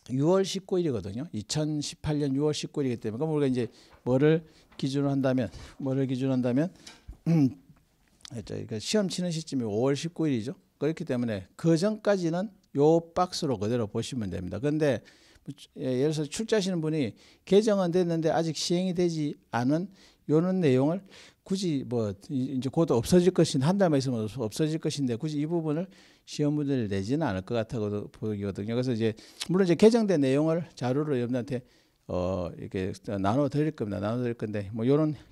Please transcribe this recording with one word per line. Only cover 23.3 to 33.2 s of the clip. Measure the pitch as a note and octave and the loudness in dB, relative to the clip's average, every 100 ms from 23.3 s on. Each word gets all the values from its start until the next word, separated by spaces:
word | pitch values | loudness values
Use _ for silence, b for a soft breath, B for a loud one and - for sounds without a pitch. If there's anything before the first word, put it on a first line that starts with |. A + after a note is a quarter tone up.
것인, | F3+ D#3+ C#3 | 4 2 2
한 | C#3+ G3+ | 2 4
달만 | F3+ C#3 | 4 2
있으면 | C3 A#2 | 0 -2
없-, | G#2+ A#2+ | -4 -4
없어질 | A2 - D#3 D#3 | -4 -2 -2 -2
것인데 | D3+ C#3+ C3 A2 | -4 -2 -2 -2
굳이 | D#3+ D3 | -4 -4
이 | D3+ | -2
부분을 | E3+ D#3 D3+ F#3+ B B B - | -2 -2 -4 -6 B B B -12
시험 | - D3 D3 | -2 0 0
문제를 | C#3 C3+ G#2 | 0 0 0
내지는 | G2 G2 D3 C#3+ | -2 -2 -2 0
않을 | F#2 | -2
것 | - | -2
같아 | A#2+ A2 A#2+ G#2 G#2 - | -4 -2 -4 -2 -4 -8
보이거든요. | - A2 G#2 G2+ G2+ G#2 | -8 -6 -4 -4 -4 -4
그래서 | A#2+ B2+ | -2 0
이제 | A2+ A2+ - B B - | 0 0 -2 B B 0
물론 | F3+ F3+ | 2 4
이제 | D#3+ | 8
개정된 | A3 A#3 G#3 D#3+ | 8 6 2 2
내용을 | C3 C#3 D#3+ E3+ D3 | 4 2 2 0 -4
자료로 | - B2+ C3+ D3+ B2+ | -4 -2 0 0 0
여러분한테, | A#2+ B2+ A2+ A#2+ - b b b - | 0 -2 -4 -6 -8 b b b -6
어, | F2+ F2+ F#2 F2 - | -2 -2 -2 -4 -8
이렇게 | - G2 G2 - - G2+ | -8 -4 -4 -6 -6 -2